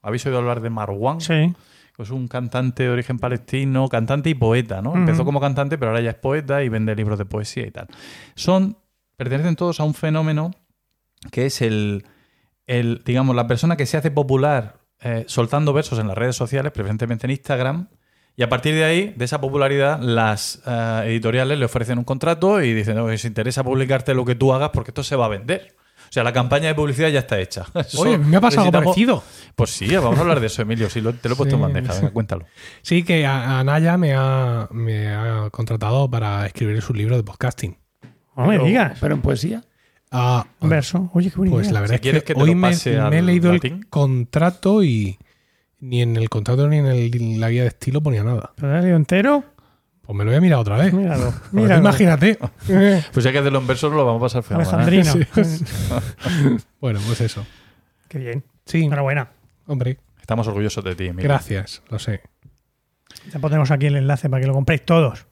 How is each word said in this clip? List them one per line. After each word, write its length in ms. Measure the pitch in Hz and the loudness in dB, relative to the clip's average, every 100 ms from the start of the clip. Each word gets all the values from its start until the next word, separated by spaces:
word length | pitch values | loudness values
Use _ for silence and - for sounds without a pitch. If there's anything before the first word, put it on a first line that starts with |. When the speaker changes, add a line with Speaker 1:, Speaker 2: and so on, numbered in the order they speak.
Speaker 1:
¿Habéis 240 | 104 120 139 | -6 -6 -2
oído 140 | 127 | -2
hablar 200 | 120 120 | -2 -4
de 100 | 113 | -6
Marwan? 520 | 113 104 101 120 165 | -6 -6 -2 -2 -4
Speaker 2:
Sí. 320 | 165 160 165 175 _ _ _ - | -2 2 2 -2 _ _ _ -16
Speaker 1:
Es 120 | 107 | -10
un 180 | 131 123 | -8 -6
cantante 560 | 127 123 127 127 120 | -6 -6 -2 -2 -2
de 60 | 127 | -2
origen 280 | 123 123 123 | -2 -2 -4
palestino, 720 | 123 123 - 131 139 131 131 | -4 -6 -6 -4 0 0 0
cantante 420 | 117 117 139 160 | -2 -2 -2 -2
y 40 | |
poeta, 480 | 143 113 120 113 95 | 0 2 2 0 -6
¿no? 80 | 113 | -2
Speaker 2:
Ujú. 80 | 180 | 0
Speaker 1:
Empezó 240 | 170 160 | 2 2
como 160 | 143 143 | 0 0
cantante, 380 | 139 135 143 156 | 0 0 -2 -2
pero 140 | 120 | -2
ahora 100 | 113 | 0
ya 60 | 120 | -2
es 60 | 113 | -2
poeta 460 | 135 147 139 143 | -2 -2 -2 -2
y 40 | 135 | 0
vende 260 | 110 107 107 | -2 -2 -2
libros 200 | 104 104 | -2 -2
de 60 | |
poesía 420 | 98 107 107 - 110 | -4 -6 -6 -8 -10
y 60 | |
tal. 160 | - - - - - - - | -12 -18 -20 -20 -20 -20 -6
Son, 400 | - 190 190 214 _ _ _ _ | 0 2 0 -4 _ _ _ _
pertenecen 400 | 127 135 170 160 | -6 -2 -2 0
todos 240 | 175 165 | -2 -2
a 60 | 156 | -2
un 80 | |
fenómeno 580 | 147 160 156 156 151 165 - _ _ _ _ _ _ - | -2 -2 0 0 -2 -4 -8 _ _ _ _ _ _ -10
que 140 | - 131 | -4 -4
es 160 | - | 0
el, 420 | 117 107 104 101 - _ _ _ _ _ - | -2 0 -2 -4 -10 _ _ _ _ _ -6
el, 360 | 123 120 117 - | -2 -2 -4 -2
digamos, 320 | 123 135 123 | 0 2 0
la 100 | 117 | 0
persona 300 | 123 165 165 | 0 0 0
que 80 | 135 | -2
se 100 | 160 | -2
hace 140 | 156 | 0
popular, 680 | 143 135 131 143 143 107 _ _ _ | -2 0 2 2 0 -4 _ _ _
eh, 220 | 123 117 - | -6 -6 -4
soltando 440 | - 113 143 151 | -2 0 0 0
versos 260 | 139 151 117 | 0 -2 -4
en 80 | 107 | -2
las 80 | 95 | -2
redes 180 | 120 120 | -2 -2
sociales, 380 | 120 135 139 | -4 -2 -4
preferentemente 520 | - 98 107 117 117 127 | -6 -6 -4 -4 -4 -4
en 60 | |
Instagram, 560 | 135 - 131 127 160 185 _ _ _ _ - | -6 -4 -2 -2 -4 -8 _ _ _ _ -4
y 80 | |
a 60 | 120 | -2
partir 260 | 123 151 156 | 0 0 2
de 80 | |
ahí, 300 | 156 170 208 160 | 2 0 -2 -6
de 80 | 123 | -6
esa 140 | 151 | -4
popularidad, 600 | 135 143 135 139 139 151 | -4 0 0 2 0 0
las, 600 | 123 117 110 104 - - - | 0 0 0 0 -6 -10 -6
eh, 380 | 120 113 113 113 | -4 -2 -2 -2
editoriales 520 | 113 113 123 131 147 | -2 0 0 0 0
le 60 | 120 | -2
ofrecen 320 | 123 117 123 | -2 -2 -4
un 40 | |
contrato 580 | 120 131 160 165 185 208 | -4 -2 -2 0 2 2
y 120 | 135 | 2
dicen, 220 | 110 104 107 | 0 0 -2
"No, 100 | 113 | -2
si 80 | 110 | -2
os 80 | 117 | -4
interesa 380 | 110 113 127 | -4 -4 -2
publicarte 500 | 127 131 131 135 123 | -2 0 0 0 0
lo 120 | 131 123 | 0 0
que 100 | 123 | 2
tú 180 | 131 | 2
hagas, 180 | 131 143 | 2 0
porque 180 | - 131 | -4 -6
esto 120 | - | -8
se 120 | 135 139 | -4 0
va 100 | 113 | 0
a 40 | |
vender". 460 | 101 113 - - _ _ _ | -2 -6 -6 -8 _ _ _
O 80 | - | -8
sea, 120 | - 120 | -2 0
la 80 | |
campaña 340 | 123 123 143 160 | 0 0 0 0
de 80 | 151 | -2
publicidad 320 | 151 131 160 | -2 0 0
ya 100 | 143 | 0
está 200 | 123 104 | 0 -4
hecha. 260 | 92 - 90 | -4 -8 -8
<laughs> 60 | 175 | -6
Eso 260 | 143 139 | -6 0
Speaker 3:
Oye, 160 | 202 208 | 2 4
me 180 | 143 180 | 4 4
ha 40 | |
pasado 260 | 233 220 185 | 4 4 4
algo 100 | 156 | 4
Speaker 1:
necesitamos 40 | 156 | 2
Speaker 3:
parecido. 380 | 180 240 190 - - - - | 2 2 2 -4 -20 -16 -2
Speaker 1:
Pues 140 | 113 | -2
sí, 180 | - 101 185 | 0 0 2
vamos 220 | 127 143 | 2 2
a 40 | |
hablar 180 | 170 151 | 2 2
de 60 | 110 | 0
eso, 140 | - | -4
Emilio. 260 | 110 113 104 | -4 -2 -2
Sí, 100 | 117 | -2
lo, 120 | 110 | -4
te 160 | 123 117 | -4 -4
lo 60 | 127 | -2
he 20 | |
puesto 180 | 139 139 | 0 2
Speaker 3:
Sí, 60 | |
Speaker 1:
en 100 | 147 | 0
bandeja. 200 | 131 127 | 0 -2
Speaker 3:
sí. 60 | 92 | -2
Speaker 1:
Venga, 120 | 135 | -2
cuéntalo. 320 | 117 107 90 82 - - - | -2 -4 -6 -10 -20 -20 -18
Speaker 3:
Sí, 220 | - 175 | -2 0
que 220 | 175 165 143 | 2 0 2
a-, 340 | 135 120 131 | 0 0 0
Anaya 380 | 135 151 165 180 | 2 2 2 2
me 160 | 160 135 | 2 2
ha, 520 | 135 131 127 117 110 | 2 0 0 -2 -4
me 380 | 117 113 107 107 | -4 -2 -2 -2
ha 360 | 104 113 110 107 | -4 -4 -4 -6
contratado 600 | - 113 113 107 127 135 | -6 -4 -4 0 0 0
para 340 | 120 107 101 101 | -2 -2 -2 -4
escribir 360 | - 113 107 | -4 -2 -2
su 120 | - | -4
libro 220 | 110 107 123 | -4 0 0
de 80 | |
podcasting. 540 | 107 - 127 - - - _ _ - _ _ - | -2 -4 -6 -4 -10 -10 _ _ -20 _ _ -2
Speaker 2:
No 100 | 135 | 2
me 80 | 208 | 4
Speaker 4:
Pero, 100 | 147 | 4
Speaker 2:
digas. 320 | 240 180 - | 4 2 -2
Speaker 4:
¿pero 160 | 147 151 | -2 0
en 60 | |
poesía? 420 | 123 135 165 226 - _ _ _ _ | 0 -2 -4 -6 -12 _ _ _ _
Speaker 3:
Ah, 360 | 123 123 123 - _ | -2 2 0 -2 _
Speaker 2:
Un 80 | 156 | 0
verso. 420 | 156 131 175 180 | 2 0 -2 0
Oye, 160 | 175 185 | 0 0
qué 60 | - | 0
buena 160 | 185 | 2
Speaker 3:
pues 160 | 120 104 | 2 2
Speaker 2:
idea. 60 | 107 | 0
Speaker 3:
la 60 | |
verdad 120 | 104 | 0
Speaker 1:
Si 20 | 120 | 0
Speaker 3:
es 40 | |
Speaker 1:
quieres 220 | 131 151 | 2 0
Speaker 3:
que 40 | 151 | 0
Speaker 1:
que 60 | |
te 80 | 139 | 2
Speaker 3:
hoy 80 | 147 | 4
Speaker 1:
lo 60 | 175 | 4
Speaker 3:
me, 140 | 185 | 2
Speaker 1:
pase 200 | 175 131 113 | 2 0 2
Speaker 3:
me 180 | 107 156 | 2 2
he 40 | |
Speaker 1:
al 60 | 180 | 4
Speaker 3:
leído 260 | 175 175 | 4 4
Speaker 1:
latín. 200 | 175 127 180 | 2 0 -6
Speaker 3:
el 120 | 214 | -4
contrato 920 | 156 139 127 120 156 170 180 185 214 | 0 2 0 -2 0 0 0 2 4
y 380 | 175 113 101 98 - _ _ _ _ _ | 4 2 -2 -6 -18 _ _ _ _ _
ni 200 | 131 123 | -4 0
en 160 | 120 113 | 0 0
el 120 | 113 | 0
contrato 380 | 110 104 127 143 | -2 0 2 4
ni 100 | 151 | 4
en 100 | 139 | 2
el, 280 | 127 120 120 | 2 0 0
en 240 | 113 110 | -2 0
la 120 | 113 | 0
guía 100 | 120 | 2
de 60 | 123 | 0
estilo 340 | - - 139 | -2 -4 0
ponía 220 | 151 117 | 0 0
nada. 280 | 107 120 - - | 0 -2 -6 -6
Speaker 2:
¿Pero 140 | 143 | -2
te 60 | 151 | 2
has 40 | |
leído 140 | 180 170 | 4 4
entero? 460 | 147 185 240 294 277 _ _ _ _ _ | 4 2 2 2 -2 _ _ _ _ _
Speaker 3:
Pues 160 | - 101 | -10 -4
me 60 | |
lo 80 | 104 | 2
voy 60 | 135 | 4
a 40 | |
mirar 160 | 180 139 | 4 4
otra 180 | 104 107 | 2 2
vez. 140 | 185 | 2
Speaker 2:
Míralo, 340 | 180 190 143 123 | 2 0 0 -2
Speaker 3:
Porque 220 | - - | -4 -2
Speaker 2:
míralo. 300 | 196 214 170 | 2 6 6
Speaker 3:
imagínate. 580 | 196 156 185 156 180 220 | 6 6 4 6 4 2
Speaker 1:
<laughs> 720 | 123 - - 190 202 190 151 | -4 -8 2 6 6 4 2
Pues 80 | - | 0
si 40 | 120 | 2
hay 60 | |
que 40 | 139 | 2
hacerlo 200 | 139 135 | 2 0
en 80 | 127 | 0
verso, 220 | 127 151 | 0 0
lo 140 | 151 | 2
vamos 300 | 127 113 123 120 | 2 2 0 -2
a 60 | |
pasar 20 | |
fenomenal. 440 | - 170 165 - 165 | -2 -2 0 2 4
Speaker 2:
Alejandrino. 540 | 190 160 147 147 - 165 | 4 4 2 2 2 0
Speaker 3:
Sí. 200 | 160 165 | -2 -6
<laughs> 920 | - - 120 - - - 175 139 117 - _ | -6 -4 -4 -6 -6 -4 2 2 0 -6 _
Bueno, 180 | 131 104 104 | -4 -2 -4
pues 160 | 117 | -2
eso. 240 | 113 - 104 - _ _ _ _ _ | -2 -4 -14 -18 _ _ _ _ _
Speaker 2:
Qué 100 | 147 | -10
bien. 240 | 123 117 - _ - | -8 -8 -10 _ -4
Speaker 3:
Sí. 180 | 165 156 | -2 0
Speaker 2:
Enhorabuena. 440 | 143 139 143 123 _ _ _ - | 0 -2 -2 -6 _ _ _ -8
Speaker 3:
Hombre. 320 | 139 123 135 _ _ | -4 -4 -6 _ _
Speaker 1:
Estamos 280 | - 113 110 | -6 -2 -2
orgullosos 360 | 101 104 - | -2 -2 -4
de 120 | 95 87 | -6 -6
ti, 100 | 92 | -6
Emilio. 200 | 87 143 | -2 0
Speaker 3:
Gracias, 520 | 139 - 98 95 - _ | 0 -2 -6 -6 -14 _
lo 100 | 107 | -8
sé. 220 | - 101 - _ - _ _ _ _ _ _ - - | -6 -8 -10 _ -20 _ _ _ _ _ _ -20 -14
Speaker 2:
Ya 80 | 151 | -6
pondremos 320 | 147 156 135 | -2 0 2
aquí 160 | 147 147 | 2 2
el 80 | 143 | 0
enlace 340 | 135 143 147 | 0 0 0
para 120 | 131 | 0
que 60 | 131 | 0
lo 60 | |
compréis 320 | 135 120 160 - | 0 0 0 2
todos. 400 | 165 139 101 - | 2 2 -2 -18